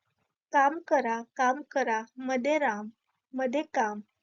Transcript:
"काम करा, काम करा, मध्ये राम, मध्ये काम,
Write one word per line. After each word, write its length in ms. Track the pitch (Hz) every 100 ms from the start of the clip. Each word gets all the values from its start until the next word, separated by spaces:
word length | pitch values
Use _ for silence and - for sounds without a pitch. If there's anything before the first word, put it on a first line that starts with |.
| _ _ _ _ _
"काम 260 | 285 277 330
करा, 420 | 349 302 240 226 233 -
काम 260 | 254 269 302
करा, 300 | 285 233 220 233 254
मध्ये 400 | 254 262 247 302
राम, 320 | 269 208 214 - _ _ _
मध्ये 280 | 254 262 277 302
काम, 260 | 285 220 208 - _